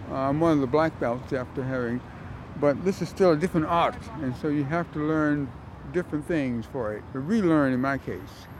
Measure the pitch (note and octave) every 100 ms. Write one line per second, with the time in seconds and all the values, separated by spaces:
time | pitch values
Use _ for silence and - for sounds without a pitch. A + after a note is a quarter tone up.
0 | - C#3 C3+ D3 E3 D3+ C3 D3+ D#3+ -
1 | C3 B2+ - C3+ B2 - C3 C3 A#2+ B2
2 | - - - - - - C#3+ C3 F3+ F#3+
3 | F3 - F#3 D3+ F3+ E3+ D#3 E3+ C#3 -
4 | - D3 C3 B2 D#3 D3 C#3 E3+ E3+ D#3
5 | D3+ D#3 D3+ D3 C3+ - - - - E3
6 | F3 D3+ C#3+ E3 C3 A#2+ A2+ C3+ G#2+ G#2
7 | - C3+ C#3+ A3+ F3+ D#3 C3+ B2+ C3+ C3+
8 | C3 F#2 - - -